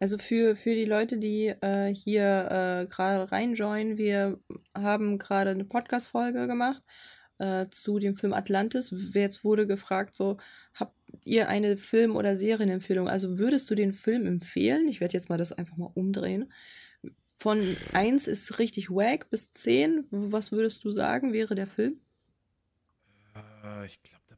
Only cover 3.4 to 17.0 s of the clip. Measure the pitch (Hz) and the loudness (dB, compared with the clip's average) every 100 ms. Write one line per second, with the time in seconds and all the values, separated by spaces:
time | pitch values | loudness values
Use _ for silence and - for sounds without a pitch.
3.4 | 240 220 208 214 220 214 208 202 196 185 | -2 0 -2 0 -2 0 0 2 0 -2
4.4 | _ - _ 202 202 - 208 202 - 196 | _ -18 _ -4 0 2 2 -2 0 0
5.4 | 196 190 196 240 240 247 - 240 240 247 | 2 0 -2 -4 -2 -4 -2 -2 -2 -2
6.4 | 247 240 247 269 _ - - - _ - | -2 0 0 -2 _ -20 -20 -20 _ -6
7.4 | 190 185 190 - - 208 202 196 202 208 | -2 -2 -4 -6 -2 0 0 0 0 -2
8.4 | 196 196 220 254 247 185 190 202 202 196 | 0 0 2 -2 -4 -8 -2 0 0 0
9.4 | 208 214 202 196 - 190 202 - 196 196 | 2 2 2 -2 -2 -2 -2 -2 -2 -2
10.4 | - - - - - _ - - - 226 | -10 -20 -20 -10 -10 _ -20 -16 0 2
11.4 | - 208 208 202 - 226 226 214 202 190 | 2 2 0 0 2 4 4 4 0 2
12.4 | 208 220 202 190 196 185 180 190 190 180 | 0 2 2 0 0 0 0 -2 -2 0
13.4 | 233 277 - 208 196 190 - 240 185 175 | 2 2 2 2 2 0 0 0 0 -2
14.4 | 170 - 208 294 320 208 175 180 - 170 | -2 0 2 4 2 0 -2 -2 -2 -2
15.4 | 170 - 175 170 175 190 190 196 180 190 | -2 -6 -8 -8 -6 -2 -2 -2 -2 -2
16.4 | 269 - - - - _ | -6 -12 -20 -20 -20 _